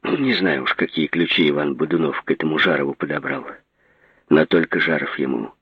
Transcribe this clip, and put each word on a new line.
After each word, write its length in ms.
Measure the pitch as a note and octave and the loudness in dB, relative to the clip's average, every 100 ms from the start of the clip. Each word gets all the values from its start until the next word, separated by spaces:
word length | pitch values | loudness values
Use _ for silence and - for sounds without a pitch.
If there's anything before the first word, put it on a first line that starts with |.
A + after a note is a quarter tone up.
Ну, 140 | - - | -2 0
не 160 | C3+ | 0
знаю 280 | A2+ F#2 C#2+ | 2 2 0
уж, 120 | B1+ | -2
какие 340 | - E2+ - D2+ | -2 -2 -2 -2
ключи 420 | E2+ E2 - D#2 | 0 0 2 2
Иван 240 | C#2+ D2 | 2 -2
Бодунов 480 | C2+ D#2 E2 D#2 C2+ | -2 -2 0 0 -2
к 80 | - | -4
этому 280 | D#2+ D#2 D#2 | -2 0 0
Жарову 360 | D#2 D2+ C#2+ | 0 0 -2
подобрал. 520 | C#2 D2 D2 C#2 C2+ B1+ - _ _ _ _ _ _ _ | -4 -6 -4 -6 -8 -10 -18 _ _ _ _ _ _ _
Но 180 | D2+ D#2 | 4 6
только 340 | F2 E2 F2 | 2 2 0
Жаров 380 | D#2+ D#2 - - | 0 -2 -4 -4
ему 340 | C2+ B1 A1+ _ | -2 -2 -6 _